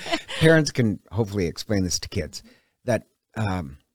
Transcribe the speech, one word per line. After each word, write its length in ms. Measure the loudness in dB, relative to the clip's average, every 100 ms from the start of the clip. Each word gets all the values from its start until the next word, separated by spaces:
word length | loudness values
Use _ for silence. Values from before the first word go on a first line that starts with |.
| -4
<laughs> 320 | -6 -6 4
parents 320 | 6 6 4
can 260 | 0 0 -2 _
hopefully 340 | -4 -2 -2 -2
explain 380 | -4 -2 0
this 160 | 0 -2
to 80 | -6
kids, 340 | -6 -8 -10 -20 _ _ _ -4
that, 200 | -4 -4 _ _ -6
um, 420 | -4 -4 -6 -14 _